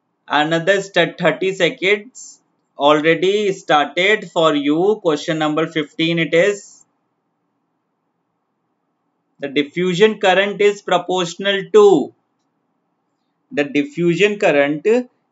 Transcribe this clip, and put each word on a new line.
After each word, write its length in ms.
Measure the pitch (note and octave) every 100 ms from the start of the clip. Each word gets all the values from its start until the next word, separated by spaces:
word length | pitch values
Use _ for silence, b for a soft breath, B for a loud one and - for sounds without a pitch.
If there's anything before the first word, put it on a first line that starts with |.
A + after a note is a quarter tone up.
| _ _ -
another 540 | C#3+ D3+ E3 E3 G3
st-, 340 | G3 F3+ E3 -
thirty 340 | F3 D3 F#3+
seconds 720 | F#3+ E3+ - F#3 G#3 G#3+ - - - _ _ _ -
already 720 | C#3+ D3+ D3+ D#3+ F3+ G#3 G3+
started 720 | - - D3+ C#3+ F3 F#3+ G#3+ E3+
for 160 | F3+ D#3+ D3
you। 440 | C#3+ D#3 G3 G#3 E3+
Question 340 | D3 - D#3+
number 260 | D3+ D3+ D#3+
fifteen 520 | E3 D3 - E3 E3+
it 140 | D#3
is, 320 | E3 G3 G3+ - - _ _ _ _ _ _ _ _ _ _ _ _ _ _ _ _ _ _ _ _ _ _ _ _ _ _
the 60 | C#3+
diffusion 720 | C#3 C#3+ E3+ F#3 F3 A3 G#3+
current 420 | G3 F3+ G3+ G3+
is 200 | G3+ G3+
proportional 800 | - F3+ F3 F#3 F3 - G3 G3 F3
to, 120 | G#3+ G#3 E3 A#2+ - _ _ _ _ _ _ _ _ _ _ _ _ _
the 120 | B2+
diffusion 720 | C#3+ C#3+ C#3+ - F3 E3+ G#3 G#3
current 500 | F#3+ D3 C#3+ D3+ G#3 A#3+ B3 _ _